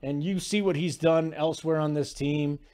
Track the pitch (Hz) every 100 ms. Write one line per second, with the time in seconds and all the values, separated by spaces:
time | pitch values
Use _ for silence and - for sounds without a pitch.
0 | 135 143 160 190 - 208 196 151 170 135
1 | 160 165 160 151 156 151 160 156 151 147
2 | 135 - 143 147 147 147 -